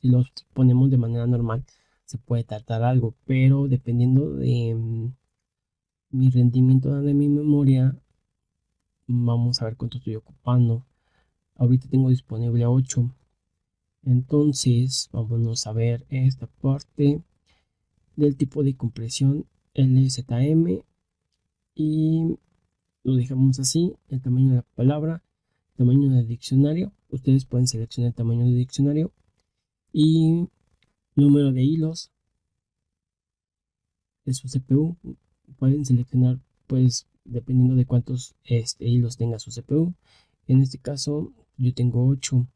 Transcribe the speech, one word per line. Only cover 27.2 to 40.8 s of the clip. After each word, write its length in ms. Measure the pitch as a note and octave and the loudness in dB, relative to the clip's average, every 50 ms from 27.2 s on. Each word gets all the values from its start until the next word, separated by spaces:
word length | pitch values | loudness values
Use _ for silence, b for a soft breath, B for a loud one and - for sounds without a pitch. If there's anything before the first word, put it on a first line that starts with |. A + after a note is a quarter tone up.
| - C#3 C3+ C3+ C3+ | 0 2 2 2 0
pueden 220 | - - B2 B2+ B2+ | -2 -2 -2 -2 -2
seleccionar 420 | - A2+ A2+ A2+ - - A#2+ A#2+ | -2 -6 -10 -10 -6 -4 -4 -4
el 60 | A#2 | -4
tamaño 300 | - A#2 A2+ A#2 A#2 A#2+ | -4 -4 -2 -2 0 0
del 120 | B2 B2 B2 | 2 2 0
diccionario 540 | B2 B2+ - - C#3 C#3+ D3 D3+ D#3+ F#3 _ _ _ _ _ _ _ _ _ _ _ _ _ _ _ _ | -2 -4 -2 -2 0 0 0 -2 -4 -4 _ _ _ _ _ _ _ _ _ _ _ _ _ _ _ _
y 560 | _ D#3 D3+ D#3+ D#3+ D#3+ D#3+ D#3+ E3 E3+ F3 - _ _ _ _ _ _ _ _ _ _ _ _ _ | _ 2 2 4 4 4 2 2 2 0 -2 -6 _ _ _ _ _ _ _ _ _ _ _ _ _
número 360 | - C#3+ C#3+ C#3+ D3 C#3+ C#3 | 4 4 6 6 4 4 2
de 120 | C3 B2+ B2+ | 0 0 0
hilos 480 | C#3 D#3+ E3 D#3 D#3 E3 E3+ - _ _ _ _ _ _ _ _ _ _ _ _ _ _ _ _ _ _ _ _ _ _ _ _ _ _ _ _ _ _ _ _ _ _ _ _ _ _ _ _ _ _ _ _ | 0 0 0 -2 -4 -6 -8 -14 _ _ _ _ _ _ _ _ _ _ _ _ _ _ _ _ _ _ _ _ _ _ _ _ _ _ _ _ _ _ _ _ _ _ _ _ _ _ _ _ _ _ _ _
de 80 | - B2+ | -8 -8
su 140 | - - C3 | -8 -10 -8
C 120 | C3 C3+ | -8 -8
P 160 | C3 _ C3+ | -2 _ 0
U. 220 | C#3 D3+ E3 F3 - _ - - _ _ _ _ _ _ _ - _ | 0 0 0 -6 -10 _ -18 -18 _ _ _ _ _ _ _ -12 _
Pueden 280 | C3+ C3 C3+ D3 D3 | 0 0 0 0 0
seleccionar, 540 | B2+ B2+ A#2+ B2 - - B2+ B2+ B2 B2 B2+ _ _ _ _ _ _ | 0 0 0 0 0 0 0 2 2 0 -4 _ _ _ _ _ _
pues, 400 | C3+ C3 B2+ B2 A#2 - - _ _ _ _ | -2 2 2 2 0 -2 -10 _ _ _ _
dependiendo 520 | - A#2+ A#2+ A#2 - B2+ B2+ B2+ B2+ C3 | -12 -12 -12 -8 -2 0 2 2 2 2
de 100 | B2+ B2 | 0 0
cuántos, 500 | C3 B2+ B2 A#2+ - C3 B2 B2+ - _ _ _ | 0 0 -2 -2 -2 -8 -10 -10 -14 _ _ _
este, 420 | - A#2+ A#2 A2+ A#2+ - _ - | -4 -4 -4 -4 -6 -12 _ -4
hilos 300 | A#2 A#2+ B2 A#2+ A#2 A#2 | -2 0 0 0 -2 -4
tenga 240 | - A2+ A#2 A#2 A2 | -6 -6 -6 -6 -8
su 120 | - - | -10 -14
C 120 | A2+ A#2+ A#2+ | -16 -16 -8
P 120 | - C#3 | -4 -2
U. 180 | D3+ E3 F3 F3 _ b b b b b b b b _ - | -2 -2 -2 -4 _ b b b b b b b b _ 0
En 140 | C3 C3 | 2 2
este 160 | C3+ C3 C3 | 2 2 -2
caso, 560 | C3+ | -10